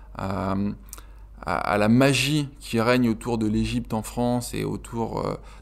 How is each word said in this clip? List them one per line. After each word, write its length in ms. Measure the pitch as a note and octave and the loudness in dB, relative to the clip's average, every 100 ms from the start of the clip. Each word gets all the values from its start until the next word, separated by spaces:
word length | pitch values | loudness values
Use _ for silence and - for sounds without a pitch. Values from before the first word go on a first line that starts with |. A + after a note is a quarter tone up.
| - - | -16 -8
à, 400 | F#2+ G2 F#2+ G2 G2+ G#2 - - - - - - | -6 -2 -2 -2 -2 -4 -12 -18 -18 -20 -20 -12
à, 120 | - F2+ | -4 -2
à 200 | - G2+ | 2 4
la 100 | G#2 | 6
magie 600 | A#2+ C#3 C3 C3 D3+ C#3 - | 6 6 4 2 0 -2 -6
qui 220 | - A#2 | -4 2
règne 280 | A2+ B2+ A#2+ | 4 4 4
autour 300 | G#2+ - A#2 | 2 -2 0
de 80 | A2 | 2
l'Égypte 460 | A2 A2 A#2+ A#2+ | 0 0 -2 -2
en 80 | A2+ | -4
France 500 | - - A#2+ B2 A#2 | -4 -2 0 0 -2
et 120 | G#2+ | -4
autour, 600 | G#2 G#2 - A#2 A2+ - | -4 -6 -6 -6 -4 -2
euh, 100 | - - - - | -4 -4 -10 -20